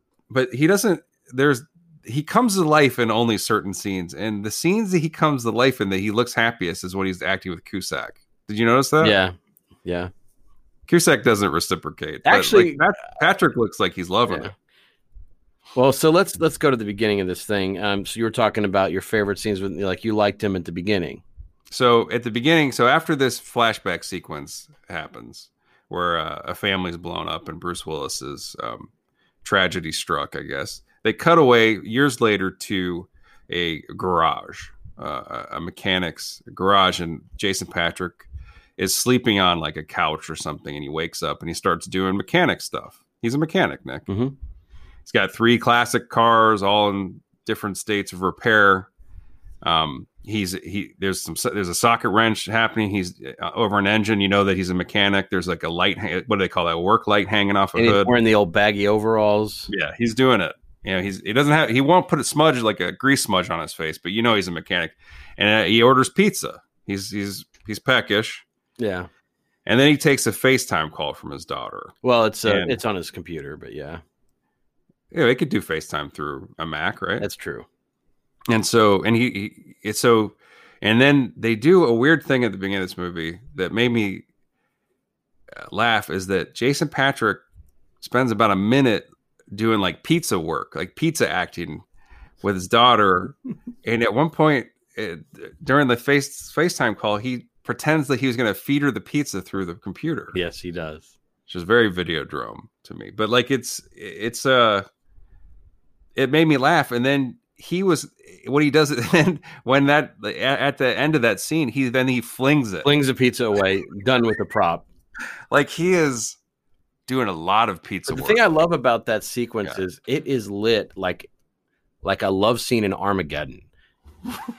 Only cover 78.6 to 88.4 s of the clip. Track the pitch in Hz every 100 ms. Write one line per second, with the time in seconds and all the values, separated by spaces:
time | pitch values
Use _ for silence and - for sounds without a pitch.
78.6 | - 117 107 95 101 117 123 98 104 -
79.6 | - _ 104 104 123 113 104 - _ _
80.6 | _ _ 101 117 139 143 120 - 113 110
81.6 | 139 185 143 113 139 156 - 131 117 98
82.6 | 95 98 90 - 90 87 80 92 - -
83.6 | 90 101 123 117 101 95 - _ _ _
84.6 | _ _ _ _ _ _ _ _ _ -
85.6 | - - 117 110 - 92 92 95 - -
86.6 | 123 143 151 - 135 - 110 92 _ -
87.6 | - _ _ _ - 123 127 107